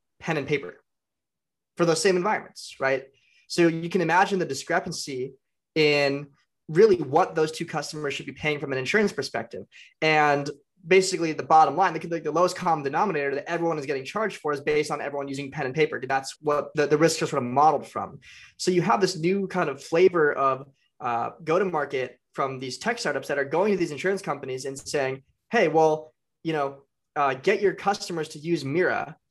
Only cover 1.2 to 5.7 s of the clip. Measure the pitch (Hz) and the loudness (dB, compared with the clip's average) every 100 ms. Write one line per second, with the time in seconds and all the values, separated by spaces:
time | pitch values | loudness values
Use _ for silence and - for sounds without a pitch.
1.2 | _ _ _ _ _ - 170 160 196 180 | _ _ _ _ _ 0 0 2 2 2
2.2 | 190 - - - - - 135 135 - _ | 0 -4 -6 -20 -18 -4 -2 -2 -6 _
3.2 | _ _ - 175 170 165 170 190 160 180 | _ _ -6 2 2 2 -2 -2 2 2
4.2 | 196 190 151 135 - 170 185 160 - 131 | 2 0 -2 -6 -2 -2 -2 -10 -8 -8
5.2 | 135 - _ _ _ | -8 -12 _ _ _